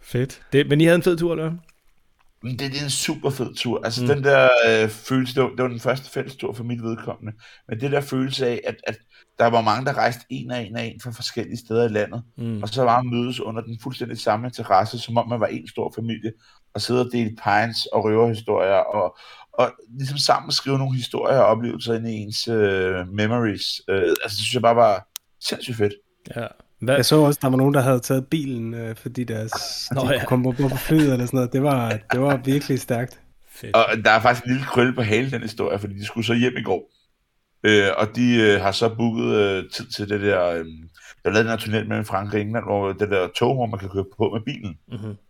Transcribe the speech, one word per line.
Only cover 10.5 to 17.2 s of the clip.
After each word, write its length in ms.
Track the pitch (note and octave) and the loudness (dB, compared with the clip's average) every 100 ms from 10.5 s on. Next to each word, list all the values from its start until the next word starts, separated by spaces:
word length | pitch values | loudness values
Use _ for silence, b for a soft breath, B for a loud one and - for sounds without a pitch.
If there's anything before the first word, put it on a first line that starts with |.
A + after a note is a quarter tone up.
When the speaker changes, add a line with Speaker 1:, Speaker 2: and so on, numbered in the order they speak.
Speaker 2:
af 100 | B2 | -8
en 160 | G#2+ A#2 | -8 -8
af 80 | |
en 160 | A#2 - | -10 -10
fra 100 | B2 | -14
forskellige 460 | A2+ - - G2+ A2+ | -10 -8 -8 -8 -10
steder 280 | - A2+ | -4 0
i 80 | A#2 | 2
landet. 300 | G#2 G#2 A#2 - - | 0 -2 -6 -14 -10
Speaker 1:
Mm. 260 | A#2 A2 | -8 -6
Speaker 2:
Og 60 | G#2+ | -6
så 160 | A2+ | 0
bare 200 | B2 A#2+ | 2 2
mødes 360 | B2 A#2+ A#2+ B2 | 2 -2 -4 -4
under 220 | - A2 | -8 -8
den 160 | A#2 A#2 | -10 -12
fuldstændig 360 | - B2 A#2+ A#2 | -12 -8 -8 -4
samme 280 | - G#2+ B2 | -2 0 -2
interesse, 520 | - A2+ F#2+ A2+ A#2+ | -8 2 4 4 -4
som 180 | - A#2 | -2 -2
om 100 | A2 | 0
man 120 | A#2 | -2
var 60 | G#2+ | -2
en 220 | - - | -4 -10
stor 240 | - A2+ - | -6 -6 -6
familie. 360 | A2+ A2+ A2 - b b _ | -6 -6 -6 -10 b b _
Og 60 | G#2+ | -8
sidde 200 | - B2 | 0 0
og 120 | B2 | 0
dele 160 | B2 | 0